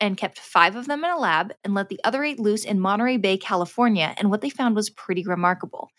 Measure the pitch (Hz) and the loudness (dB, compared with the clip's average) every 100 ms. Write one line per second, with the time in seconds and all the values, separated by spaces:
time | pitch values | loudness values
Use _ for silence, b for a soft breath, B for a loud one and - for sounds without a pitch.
0 | 208 190 196 - - - 170 214 262 285 | -2 -2 -6 -8 0 4 4 2 -4 -4
1 | 330 349 214 160 180 - 196 196 196 - | -2 0 2 2 0 -6 -2 -2 -2 -4
2 | 220 262 294 277 208 214 - 202 190 208 | -2 0 -2 0 0 0 0 0 2 2
3 | 247 254 196 190 - 185 175 - 240 202 | 2 0 0 -2 0 -2 -2 2 2 4
4 | 156 - 202 208 277 - 247 214 214 - | 0 0 0 0 -2 -2 0 0 -2 -6
5 | - 180 180 180 175 180 - - - | -6 -4 -2 0 0 0 -4 -12 -16